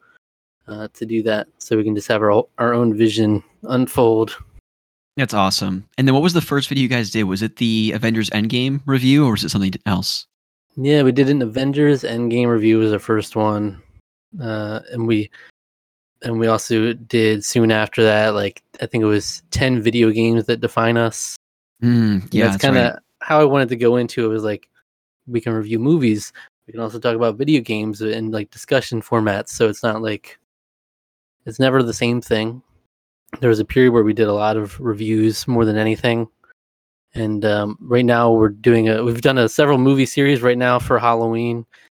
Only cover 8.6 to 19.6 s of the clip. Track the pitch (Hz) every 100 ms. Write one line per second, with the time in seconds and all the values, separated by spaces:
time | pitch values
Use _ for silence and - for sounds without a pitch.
8.6 | 131 139 139 135 127 143 139 104 87 104
9.6 | 95 - 104 92 - - - _ _ _
10.6 | _ - 139 151 131 127 135 143 117 120
11.6 | 139 139 147 139 - 117 120 120 120 113
12.6 | 110 113 110 104 - 107 - 113 107 104
13.6 | 104 95 _ _ _ _ _ 196 113 110
14.6 | 104 110 - 120 113 107 104 - - _
15.6 | _ _ _ _ _ _ 120 113 113 110
16.6 | - 113 113 117 113 117 110 107 - 120
17.6 | 113 110 107 - 110 107 107 104 101 -
18.6 | _ - 120 117 107 104 - - - -